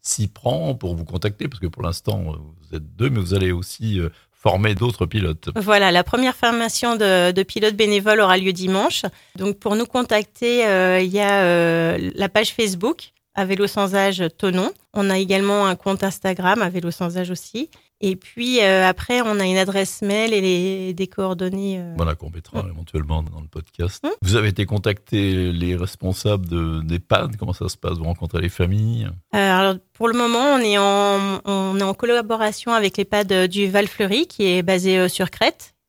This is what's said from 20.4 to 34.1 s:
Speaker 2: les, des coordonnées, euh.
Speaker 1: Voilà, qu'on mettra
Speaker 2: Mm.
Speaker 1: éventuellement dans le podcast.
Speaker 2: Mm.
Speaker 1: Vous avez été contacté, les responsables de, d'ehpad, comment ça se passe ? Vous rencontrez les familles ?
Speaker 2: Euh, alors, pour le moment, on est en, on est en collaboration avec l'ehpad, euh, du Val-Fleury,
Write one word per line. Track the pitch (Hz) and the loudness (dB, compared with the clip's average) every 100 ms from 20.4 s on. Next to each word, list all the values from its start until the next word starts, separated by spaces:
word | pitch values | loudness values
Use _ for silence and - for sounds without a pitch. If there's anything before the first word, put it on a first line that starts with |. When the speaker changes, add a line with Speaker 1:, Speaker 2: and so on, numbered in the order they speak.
Speaker 2:
les, | 190 180 185 190 185 180 | 2 2 0 -4 -6 -4
des | 190 | -6
coordonnées, | - 190 180 185 190 196 185 | -4 -4 -2 -4 -4 -4 -6
euh. | 175 165 | -6 -4
Speaker 1:
Voilà, | 82 76 | -2 -2
qu'on | 76 | -8
mettra | 82 - - | -14 -10 -8
Speaker 2:
Mm. | 95 | -6
Speaker 1:
éventuellement | 82 82 80 76 80 | -10 -8 -6 -2 -4
dans | 78 80 | -4 -10
le | 78 | -14
podcast. | 80 82 _ 87 - | -14 -16 _ -6 -4
Speaker 2:
Mm. | 294 427 | -6 -4
Speaker 1:
Vous | 95 110 | 0 2
avez | 107 | 2
été | 92 98 | 0 -2
contacté, | 104 101 101 _ 104 101 92 90 | 0 0 -2 _ 0 2 2 0
les | 87 87 90 | 0 -2 -2
responsables | 90 - 95 90 107 104 90 | -4 -6 -4 -2 0 -2 -2
de, | 85 82 80 | -2 -2 -2
d'ehpad, | 80 85 - - - 107 | -2 -4 0 0 0 -6
comment | 104 | -6
ça | 98 92 | -4 -6
se | - | -6
passe ? | - 87 | -6 -4
Vous | 80 | -4
rencontrez | 87 85 87 | -4 -4 -4
les | 87 | -4
familles ? | - 87 104 110 117 104 90 _ 208 | -2 0 0 0 -2 -6 -10 _ 0
Speaker 2:
Euh, | 196 185 | 2 4
alors, | 196 190 _ | 2 0 _
pour | _ 226 | _ 0
le | 233 | 2
moment, | 240 233 269 277 | 2 2 2 2
on | |
est | 220 202 | 4 4
en, | 202 202 202 196 196 190 - | 4 4 2 2 0 -4 -4
on | 196 190 196 | -2 0 -2
est | |
en | 196 | -2
collaboration | 190 240 240 220 226 214 208 - | -2 0 0 0 -2 -2 -4 -2
avec | 233 202 - | 0 0 0
l'ehpad, | 196 208 202 | -2 0 2
euh, | 190 185 | 2 2
du | 190 202 | 2 2
Val-Fleury, | 196 202 - 196 | 2 0 -2 0